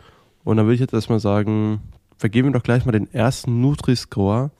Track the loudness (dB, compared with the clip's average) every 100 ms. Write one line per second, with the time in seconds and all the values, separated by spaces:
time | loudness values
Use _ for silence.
0 | -20 _ _ _ -2 2 2 2 0 -2
1 | 0 0 0 0 0 -2 -2 -4 -8 -20
2 | _ _ -2 2 2 0 0 0 2 0
3 | -2 0 0 -2 -4 0 0 0 -2 -2
4 | -4 -2 0 0 -4